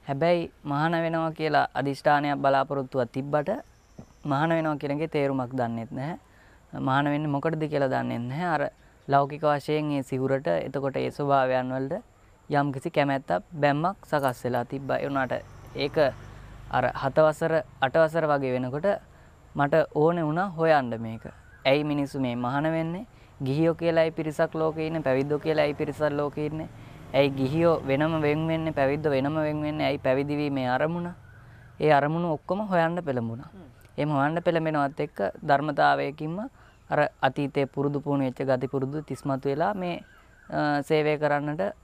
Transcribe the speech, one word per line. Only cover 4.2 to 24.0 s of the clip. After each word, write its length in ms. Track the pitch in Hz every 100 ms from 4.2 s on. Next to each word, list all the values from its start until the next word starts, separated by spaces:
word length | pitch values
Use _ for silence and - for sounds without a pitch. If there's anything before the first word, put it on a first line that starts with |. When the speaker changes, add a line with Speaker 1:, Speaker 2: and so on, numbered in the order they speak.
Speaker 1:
මහාන 280 | 147 139 160
වෙනවා 280 | 165 160 147
කියන 140 | 143
එකේ 160 | 143 156
තේරුමක් 460 | 151 139 135 123
දන්නෙත් 380 | 131 117 117 113
නැහැ. 260 | 135 143 185 _ - - - _ 151
මහාන 260 | 135 135 143
වෙන්නේ 240 | 147 151
මොකටද 340 | 143 160 160 151
කියලා 200 | 147 135
දන්නෙත් 320 | 127 123 120
නැහැ. 260 | 123 139 180
අර 160 | 151 139 - - _ -
ලෞකික 340 | 139 143 147
වශයෙන් 500 | 151 147 - 151 151
ඒ 100 | 143
සිහුරට, 440 | 131 190 196 135 160
එතකොට 480 | 165 - 139 139 131
ඒ 140 | 127
ස්වභාවයන් 580 | 123 143 139 131 127 127
වලට 320 | 131 135 190 - _ - _ -
යම්කිසි 400 | 143 143 135 165
කැමැත්තක්, 540 | 156 143 139 - 180 -
බැම්මක් 460 | 160 143 143 175 202 -
සකස් 380 | 151 139 123
වෙලා 220 | 127 120 120
තිබ්බා. 320 | 139 135 127
ඒ 80 | 139
වුණාට 260 | 139 131 131 - - -
ඒක 240 | - 139 160 139 - - - - - -
අර 180 | 127 123 -
හත 220 | 139 160
වසර, 360 | 156 151 165 160 - -
අට 160 | 131
වසර 320 | 165 160 160 151
වගේ 280 | 143 131
වෙනකොට 340 | 127 127 139 190 - - - - - -
මට 240 | 147 143 160 151
ඕනේ 320 | 147 156 175
වුණා 260 | 156 160 196
හොයන්න 440 | 160 160 151 123 113
මේක. 260 | 113 113 - - - -
ඇයි 220 | 135 143
මිනිස්සු 360 | 151 147 139 143
මේ 160 | 127 120
මහාන 280 | 123 139
වෙන්නේ? 420 | 160 160 165 180 240 - - -
ගිහියෝ 340 | 135 143 165 160
කියලායි 360 | 170 165